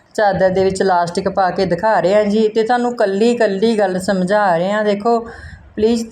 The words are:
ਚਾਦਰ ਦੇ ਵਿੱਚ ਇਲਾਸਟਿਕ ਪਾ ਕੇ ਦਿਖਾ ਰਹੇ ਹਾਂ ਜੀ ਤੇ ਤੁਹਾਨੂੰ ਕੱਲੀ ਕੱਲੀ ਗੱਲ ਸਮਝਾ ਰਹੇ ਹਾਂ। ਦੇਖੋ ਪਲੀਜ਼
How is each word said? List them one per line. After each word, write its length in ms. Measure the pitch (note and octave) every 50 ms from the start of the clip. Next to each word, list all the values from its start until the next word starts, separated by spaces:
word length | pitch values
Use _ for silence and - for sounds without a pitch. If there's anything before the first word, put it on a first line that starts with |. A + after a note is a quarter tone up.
| _ _ -
ਚਾਦਰ 340 | - G#3+ G3+ F#3+ F3+ F#3+ F#3
ਦੇ 160 | F#3 F#3+ F#3+
ਵਿੱਚ 160 | F#3+ F#3+ -
ਇਲਾਸਟਿਕ 480 | G3 F#3+ F3+ F3 F3 E3+ - G3 F#3 G3
ਪਾ 220 | F#3 G3 F#3+ F3+
ਕੇ 140 | F3 F#3+ F#3+
ਦਿਖਾ 320 | F3 F3 E3+ G#3+ A3 G#3+ F3+
ਰਹੇ 140 | E3 F3 G3+
ਹਾਂ 100 | G#3+ G#3+
ਜੀ 220 | G3+ G3+ A3 A3 G#3+
ਤੇ 140 | G#3+ A3+
ਤੁਹਾਨੂੰ 320 | A3 A3 B3 B3 A#3+ A#3+ A#3+
ਕੱਲੀ 400 | A#3+ A3 G3 G3 G3 A3 A#3+ A#3+
ਕੱਲੀ 420 | A#3+ A3+ G#3 G3 F#3+ G#3+ A#3 A#3 G#3
ਗੱਲ 200 | G3+ F#3 F#3 F3+
ਸਮਝਾ 560 | F#3 - G3 F#3 F#3 F3+ G#3 G#3 G#3 F#3+ E3+
ਰਹੇ 160 | E3 F3 F#3+
ਹਾਂ। 100 | G#3 G#3+ G#3+
ਦੇਖੋ 340 | G#3 G3+ G#3 G#3 A#3 A#3 A3+ A3+ A#3 - - - - - - - - -
ਪਲੀਜ਼ 280 | G#3+ G#3+ A3+ A#3+ A3+ A3+ -